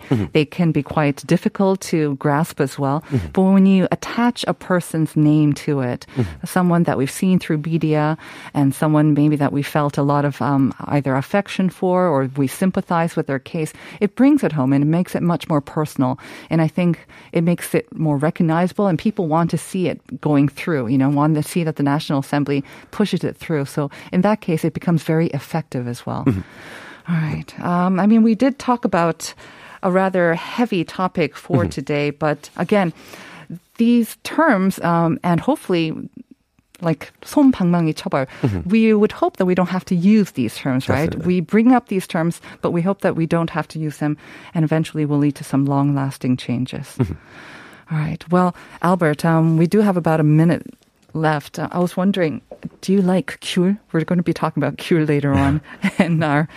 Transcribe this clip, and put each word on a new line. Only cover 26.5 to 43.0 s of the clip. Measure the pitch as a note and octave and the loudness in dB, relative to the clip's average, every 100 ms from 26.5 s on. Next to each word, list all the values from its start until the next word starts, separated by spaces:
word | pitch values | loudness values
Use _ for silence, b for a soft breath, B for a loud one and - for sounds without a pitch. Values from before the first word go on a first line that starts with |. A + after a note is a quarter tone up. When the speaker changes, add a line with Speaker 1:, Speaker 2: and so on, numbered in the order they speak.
| B B B B B - | B B B B B -4
Speaker 2:
All | E3 | -2
right. | D#3 D#3 D#3 - | -2 -6 -10 -8
Um, | - F3 F3+ F#3 | -2 0 0 2
I | G3+ | 4
mean, | A3+ | 6
we | A3 G#3+ | 4 4
did | C4+ - | 0 0
talk | - A#3+ | -2 -2
about | A3+ F3 E3+ E3 - - B B B B | 0 0 0 -2 -8 -16 B B B B
a | F#3+ | 0
rather | F3+ F#3+ F#3 E3+ | 2 2 2 2
heavy | E3+ - - A#3+ F#3+ | 0 -4 -2 0 0
topic | D#3+ - F#3 - C#3+ | -4 -4 -4 0 -4
for | - - - D#3 | -4 -2 0 0
Speaker 1:
Mm-hmm. | |
Speaker 2:
today, | - C#3 D3 D3 | -4 -4 -2 -2
but | C#3+ D#3 D3 - - | -2 -2 -2 -6 -6
again, | E3+ G#3 F3 - B B B B B E3+ _ - | 0 2 2 -2 B B B B B -18 _ 0
these | A#3 A#3+ A3 - | 4 4 2 -4
terms, | - - D#4+ G3+ F#3+ - E3+ | -8 0 2 4 2 0 0
um, | E3+ E3 - | 2 2 0
and | F3+ E3+ | 0 0
hopefully, | - D4 - F3 D#3+ D#3 - - - - _ _ _ - | 0 -2 0 0 0 -4 -12 -16 -20 -20 _ _ _ -6
like, | E3+ D#3+ - _ | -4 -4 -6 _
솜방망이 | - D4 C4+ B3+ F3 F3 D#3+ | -4 4 4 4 2 2 0
처벌, | D#3 - D3+ C3 B | -2 -4 -4 -4 B
Speaker 1:
Mm-hmm. | C3 F#2+ A#2+ | -2 -2 0
Speaker 2:
we | A3+ A3 | 2 4
would | G#3+ G#3 | 4 2
hope | - F4 - | 0 -2 0
that | F#3 | 0
we | |
don't | F3+ F3+ | 2 0
have | F#3 - | -2 -2
to | F3+ | 2
use | F#3 G#3+ G3 - | 4 4 2 -2
these | A2+ | -4
terms, | - C#3+ B2+ - | -4 -2 -2 0
right? | C3 E3 | 0 0
Speaker 1:
Definitely. | - E3 | -2 -2
Speaker 2:
We | F3+ | -2
bring | D#3+ G#3+ A3+ | 0 2 4
up | B3+ - | 4 2
these | F#3+ - | -6 -2
terms, | F3 E3+ - B B | -2 -2 -4 B B
but | D#3+ | -4
we | E3+ | 0
hope | F3 G3 | 0 0